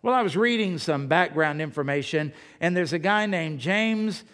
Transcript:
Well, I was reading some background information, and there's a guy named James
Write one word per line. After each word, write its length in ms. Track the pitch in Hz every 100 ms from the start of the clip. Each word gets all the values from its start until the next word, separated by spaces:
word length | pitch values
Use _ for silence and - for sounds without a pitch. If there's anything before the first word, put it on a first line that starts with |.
Well, 120 | 233
I 80 | 254
was 120 | 208
reading 440 | 151 240 233 202 165
some 300 | - 147 135
background 520 | 160 175 147 156 147
information, 720 | 156 151 139 143 135 156 151 - - -
and 160 | 170
there's 200 | 180 165
a 40 | 165
guy 280 | 175 208 214
named 340 | 185 160 147
James 640 | 131 202 220 220 214 196 -